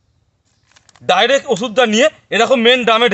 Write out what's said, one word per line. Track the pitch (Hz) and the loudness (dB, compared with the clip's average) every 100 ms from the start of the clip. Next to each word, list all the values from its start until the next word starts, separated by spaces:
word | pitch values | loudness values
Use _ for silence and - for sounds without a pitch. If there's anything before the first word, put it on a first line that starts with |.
| _ _ _ _ _ _ _ _ _ _ 123 | _ _ _ _ _ _ _ _ _ _ -2
ডাইরেক্ট | 180 233 277 285 | 0 2 0 -2
ওষুধটা | 185 240 208 240 | -6 -4 -2 0
নিয়ে | 214 302 - - 190 | 0 -2 -4 -8 -2
এরকম | 220 262 226 | 0 2 2
মেন | 254 226 | 2 0
ড্রামে | 220 233 | 0 0